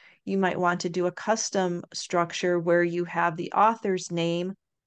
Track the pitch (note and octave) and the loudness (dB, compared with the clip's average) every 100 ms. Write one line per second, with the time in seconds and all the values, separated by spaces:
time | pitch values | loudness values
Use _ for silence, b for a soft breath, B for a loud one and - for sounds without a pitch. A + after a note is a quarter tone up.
0 | b b - G3 F#3 - F3 F3+ F3+ F3+ | b b -4 0 2 2 0 0 -2 -2
1 | F3 F3 - A3 - G3+ F#3 F3 - - | -2 -2 -2 -2 0 0 0 -2 -8 -12
2 | - F3+ E3+ - F3+ F3 E3+ F3 F3 E3+ | -2 0 0 0 0 2 4 4 4 0
3 | E3+ E3+ E3+ E3 F3 - G#3+ A3+ G#3 F#3 | -4 0 0 -2 -4 2 2 2 0 -2
4 | - E3+ E3+ E3+ F3+ G3 _ _ | -2 -2 0 0 -4 -8 _ _